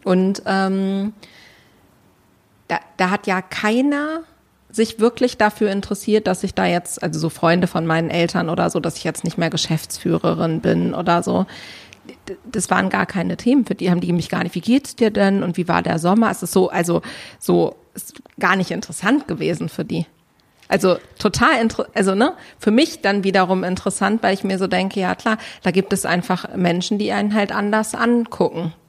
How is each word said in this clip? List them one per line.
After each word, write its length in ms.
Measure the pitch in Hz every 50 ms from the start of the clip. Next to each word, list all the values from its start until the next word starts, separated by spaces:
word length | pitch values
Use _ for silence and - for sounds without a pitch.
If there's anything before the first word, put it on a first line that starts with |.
| _
Und, 400 | 190 185 185 185 190 196 - -
ähm, 680 | 196 190 190 190 190 190 190 190 190 196 196 196 214 208 - - - - - - - - _ _ _ _ _ _ _ _ _ _ _ _ _ _ _ _ _ _ _ _ _ _ -
da, 120 | 170 - - - _ -
da 120 | 185 180
hat 180 | 202 208 - 208
ja 140 | 185 190
keiner 800 | 185 - - - - 214 226 247 269 285 285 285 294 311 320 330 320 - _ _ _ _ _ _ _ _
sich 280 | - 220 226 220 - -
wirklich 380 | 214 240 240 - 254 247 - -
dafür 340 | 220 208 - - 214 202
interessiert, 540 | 196 202 196 - 202 - - - 208 214 208
dass 180 | 185 185 - -
ich 120 | 190 -
da 100 | - 185
jetzt, 380 | 180 170 175 170 - - - -
also 160 | 170 156 156
so 100 | 160 156
Freunde 380 | - - - 165 170 180 185 170
von 180 | - 175 165
meinen 240 | 165 160 165 170 160
Eltern 400 | - 170 170 170 - 180 170 165
oder 200 | 170 180 175 170
so, 100 | - 170
dass 180 | - 165 - -
ich 60 | -
jetzt 200 | 165 151 - -
nicht 140 | 175 - -
mehr 140 | 170 160
Geschäftsführerin 1080 | 175 165 - - 160 160 - - - - - 180 165 165 - 165 170 165 170 165 160 160
bin 340 | - 175 165 170 175 175 -
oder 260 | - 175 175 170 175
so. 240 | - 185 180 185 190 - - - - - - - - - - - _ - - - _ -
D-, 100 | 185 - - 220
das 200 | - - 180 -
waren 180 | 185 190 190 190
gar 160 | 202 196 190
keine 320 | - - 190 170 180 175 -
Themen 280 | - 233 269 285 220
für 100 | - 226
die, 160 | - - 185
haben 100 | 175 175
die 100 | 175 175 170
mich 160 | 175 165 -
gar 120 | - 170 170
nicht, 120 | 175 -
„Wie 60 | 180
geht's 340 | - 220 240 277 - - -
dir 160 | - 226 214
denn 320 | 214 202 202 196 196 196 -
und 140 | 180 165 180
wie 100 | 170 180
war 160 | 170 175 170
der 160 | 170 170 165
Sommer?“ 320 | 165 170 196 226 226 -
Es 100 | 185 -
ist 120 | 180 165 -
so, 160 | 185 190 -
also 340 | - 185 170 175 170 165 - - - - - - - -
so, 360 | - - 175 170 165 - - - _ _ _
ist 220 | - - - - - - - _ -
gar 160 | - 180 190
nicht 160 | 190 180 -
interessant 560 | 170 175 - - 160 - 180 202 269 302 - -
gewesen 420 | 170 - 156 156 170 151 165 160
für 160 | - - 156
die. 220 | 147 170 165 160 - _ _ _ _ _ _ _ _ _ _ - _
Also 280 | - - - 185 175 - - - - -
total 420 | - 208 - - 233 302 320 226
inter-, 240 | 226 226 - - 214 - -
also 220 | - 190 190 190
ne, 180 | 202 240 320 349 - - - - _
für 140 | - 208
mich 300 | 214 247 320 320 - -
dann 220 | - 196 202 202 185
wiederum 400 | 196 180 196 185 170 190 185 175
interessant, 600 | 180 180 - - 196 - - 202 202 214 226 -
weil 100 | 196 196
ich 100 | 196 -
mir 140 | 190 190 180
so 80 | 190
denke, 340 | 180 185 185 190 190 - 202
ja 140 | 185 180 185
klar, 240 | - - 233 214 220 - - - -
da 80 | - 196
gibt 240 | 156 190 190 - 202
es 100 | 190 -
einfach 520 | - 165 180 - - 185 180 - - -
Menschen, 420 | 190 180 175 170 180 180 - 214 202
die 140 | 208 202
einen 240 | 202 202 202 208 208
halt 160 | 220 202 202
anders 420 | - 208 202 202 214 220 220 - -
angucken. 800 | - 233 233 240 240 233 - - - 185 - - 165 170 160 - - _